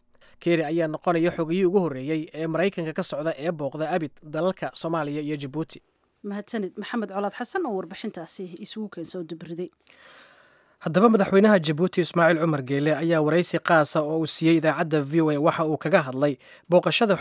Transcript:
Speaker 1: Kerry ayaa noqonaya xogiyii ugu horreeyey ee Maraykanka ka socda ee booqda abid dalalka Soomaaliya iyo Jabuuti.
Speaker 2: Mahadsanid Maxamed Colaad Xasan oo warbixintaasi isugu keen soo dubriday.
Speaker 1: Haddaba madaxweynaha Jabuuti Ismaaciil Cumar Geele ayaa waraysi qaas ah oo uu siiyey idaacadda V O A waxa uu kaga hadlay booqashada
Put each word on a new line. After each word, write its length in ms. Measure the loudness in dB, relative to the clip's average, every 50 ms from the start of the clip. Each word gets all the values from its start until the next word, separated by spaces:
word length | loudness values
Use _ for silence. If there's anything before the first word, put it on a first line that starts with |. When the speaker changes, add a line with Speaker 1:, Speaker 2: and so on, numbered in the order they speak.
| _ _ _ _ _ _ _ -6
Speaker 1:
Kerry 240 | 0 0 2 2 2
ayaa 220 | 0 0 0 0 0
noqonaya 440 | -2 -4 -2 0 2 2 2 0
xogiyii 340 | 0 0 -2 -2 0 2 2
ugu 140 | 4 4 4
horreeyey 500 | 2 0 -2 -4 -6 -4 -4 -4 -4 -6 -8
ee 140 | -8 -6 -4
Maraykanka 460 | -2 0 0 0 -2 -4 -6 -6 -4
ka 100 | -4 -6
socda 300 | -4 -4 -4 -4 -4 -4 -4
ee 140 | -4 -6
booqda 380 | -4 -4 -6 -6 -4 -4 -4 -2 -2
abid 180 | -2 -4 -4 -10 -12 -18
dalalka 480 | -10 -6 -2 -2 -2 -2 -2 -6 -8 -6
Soomaaliya 480 | -6 -6 -4 -2 -2 -2 -4 -4 -6
iyo 140 | -4 -4 -6 -6
Jabuuti. 440 | -6 -8 -6 -6 -6 -6 -8 -16 _ _ _ _ _ _ _ _ -12
Speaker 2:
Mahadsanid 500 | -10 -8 -8 -8 -6 -6 -4 -4 -6 -6 -10
Maxamed 320 | -10 -6 -6 -6 -6 -4 -4
Colaad 200 | -4 -4 -4 -4
Xasan 320 | -6 -10 -6 -4 -4 -4
oo 120 | -2 -4 -4
warbixintaasi 800 | -6 -8 -10 -10 -10 -10 -8 -10 -12 -12 -12 -12 -12 -12 -12 -14
isugu 300 | -14 -12 -10 -10 -10 -10
keen 160 | -8 -10 -12
soo 180 | -10 -8 -10 -8
dubriday. 460 | -8 -10 -12 -12 -12 -8 -8 -8 -10 _ _ _ _ -20 _ -20 -20 -20 -20 -20 -20 -20 _ _ _ _ _ _ _ _ _
Speaker 1:
Haddaba 280 | -6 0 2 4 6 6
madaxweynaha 500 | 6 4 2 4 4 6 6 6 6 4
Jabuuti 400 | 2 0 0 0 0 0 0 0
Ismaaciil 380 | -2 0 2 4 4 4 4 4
Cumar 200 | 2 0 0 0 -2
Geele 320 | -2 -2 0 2 0 0 0
ayaa 240 | 0 0 2 2
waraysi 380 | 2 4 4 2 2 2 -2 -2
qaas 360 | 2 4 6 6 6 4 2
ah 60 | 0
oo 160 | 0 0 0 -2
uu 60 | 0
siiyey 320 | 0 -2 2 4 4 4 4
idaacadda 440 | 4 2 2 0 0 0 0 0
V 200 | 0 0 0 2
O 80 | 2 2
A 80 | 2 2
waxa 280 | 2 2 2 2 0
uu 120 | -2 -2 -2
kaga 240 | -2 2 2 2
hadlay 360 | 2 2 -2 0 0 0 0 -2 _ -20 -20 -16 _ 2
booqashada 460 | 4 4 4 4 2 2 2 2 2 2